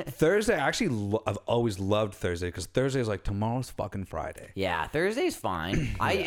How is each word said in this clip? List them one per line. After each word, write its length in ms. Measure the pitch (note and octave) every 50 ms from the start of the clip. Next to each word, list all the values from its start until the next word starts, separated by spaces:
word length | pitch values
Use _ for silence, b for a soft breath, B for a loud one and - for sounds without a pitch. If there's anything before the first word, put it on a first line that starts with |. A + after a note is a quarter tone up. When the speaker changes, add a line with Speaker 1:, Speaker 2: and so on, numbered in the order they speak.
| - C#3+
Speaker 1:
Thursday, 460 | C3 - D#3 D#3+ F#3+ - G#3+ A#3+ G#3+
I 120 | D#3 C3+
actually 220 | D3+ E3 - A3+ F3
lo-, 340 | B2 G#2+ G2+ G2 G#2 A2 -
I've 120 | - G2+ - -
always 320 | - A2+ A#2+ A#2+ A#2 G2 F#2+
loved 340 | G2 F#2+ G#2 G#2+ A2 G2+ F#2+
Thursday 380 | - - F#2 F2 E2+ F2+ F2+
'cause 140 | - - E2+
Thursday's 420 | - - B2+ C3 C#3 C3 C#3 A#2+
like, 160 | G#2+ G#2 F#2+ -
"Tomorrow's 460 | - G2+ G2+ G#2+ A2+ A#2+ C3 B2 -
fucking 340 | - - G2+ G2 - G2+ F#2+
Friday." 460 | - - D#2 D2+ D#2 - - - - -
Speaker 2:
Yeah, 320 | F#2+ F#2+ F#2 F2 E2 D#2
Thursday's 500 | - - D3 F3 G3 A3 C4 F4+ F4 -
fine. 580 | - - G#2+ F#2 E2 D#2+ F2+ G#2+ - C#3+ A2+ G#2+
Speaker 1:
<clears throat> 40 | F#2
Speaker 2:
I, 100 | A2 C#3
Speaker 1:
Yeah. 140 | F#3 G3 F3